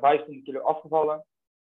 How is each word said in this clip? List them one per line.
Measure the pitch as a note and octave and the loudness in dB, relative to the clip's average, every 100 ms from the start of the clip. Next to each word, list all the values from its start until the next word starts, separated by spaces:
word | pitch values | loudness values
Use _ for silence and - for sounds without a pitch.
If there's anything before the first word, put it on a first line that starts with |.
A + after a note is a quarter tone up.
vijfentwintig | C3+ D3 D3+ C3+ | 4 4 0 -14
kilo | - C3 | -10 -4
afgevallen. | - D#3 D#3 D#3 D3+ D#3 - _ _ _ _ | -2 -2 0 0 0 -2 -8 _ _ _ _